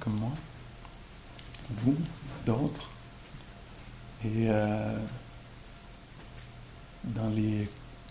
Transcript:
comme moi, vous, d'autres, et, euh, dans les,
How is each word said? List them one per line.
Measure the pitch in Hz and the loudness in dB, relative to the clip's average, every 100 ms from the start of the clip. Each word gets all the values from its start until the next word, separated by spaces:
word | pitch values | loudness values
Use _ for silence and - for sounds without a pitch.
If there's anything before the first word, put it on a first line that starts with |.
comme | 117 107 | 2 2
moi, | 113 156 - - - - - - - - - - - - - | 2 0 -6 -12 -14 -12 -14 -14 -14 -14 -14 -14 -12 -10 -6
vous, | 104 120 156 165 - - - | 4 6 6 2 -4 -8 -2
d'autres, | - 113 156 - - - - - - - - - - - - - - - | 4 4 4 0 -8 -12 -14 -14 -14 -14 -12 -14 -14 -14 -12 -12 -12 -2
et, | 110 110 113 | 2 6 8
euh, | 107 107 107 107 110 - 123 - - - - - - - - - - - - - - - - - - | 8 8 6 2 0 -2 -4 -10 -14 -14 -14 -14 -14 -14 -16 -14 -14 -12 -12 -12 -14 -14 -14 -14 -6
dans | 127 110 110 | -2 2 4
les, | 107 107 107 104 - - - - | 6 6 6 2 -2 -12 -14 -12